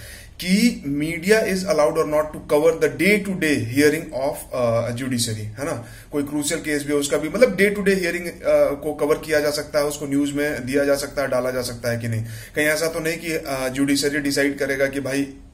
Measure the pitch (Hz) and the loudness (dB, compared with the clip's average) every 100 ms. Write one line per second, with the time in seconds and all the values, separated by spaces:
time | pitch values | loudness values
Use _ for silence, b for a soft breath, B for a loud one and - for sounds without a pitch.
0 | B B B - 175 202 240 - 143 143 | B B B -8 2 4 4 2 -4 -2
1 | 156 170 180 220 175 185 185 151 151 160 | -2 -2 4 4 4 -2 0 4 4 4
2 | 151 151 151 - - 147 165 160 151 131 | 2 2 0 -4 0 4 4 4 0 2
3 | 180 208 196 180 156 131 110 131 147 156 | 4 4 0 -2 0 0 0 4 4 4
4 | 160 120 139 147 - 131 120 113 117 120 | -4 -4 -4 -4 -6 -2 2 2 0 -4
5 | 131 123 113 107 107 117 151 127 B B | -4 -2 -2 -4 -8 -8 -6 -6 B B
6 | B 147 139 147 143 156 151 147 139 147 | B -4 -2 -2 -2 -4 -2 -2 0 0
7 | 139 147 156 196 240 185 202 202 190 185 | 0 -2 -2 4 4 6 2 2 0 2
8 | 170 175 175 - 143 151 139 143 156 147 | 0 -2 -6 -6 2 4 4 0 -4 -2
9 | 147 151 160 151 147 147 147 151 147 143 | 0 0 2 2 2 -2 -2 0 0 -2
10 | 143 139 143 143 147 123 123 143 143 139 | -2 0 0 0 -2 -2 -2 0 2 2
11 | 143 143 135 127 131 127 120 117 120 117 | 0 -4 0 0 0 -2 -4 -4 -4 -2
12 | 117 113 113 B B 151 151 156 160 165 | -2 -4 -4 B B -2 0 2 -2 -2
13 | 160 165 165 156 - 135 131 131 139 139 | -4 -4 -4 -6 -4 -4 -4 0 2 2
14 | 143 147 143 143 143 139 139 135 139 139 | 0 0 -2 0 0 0 -2 0 0 -2
15 | 131 139 139 - - | -4 -2 -4 -6 -20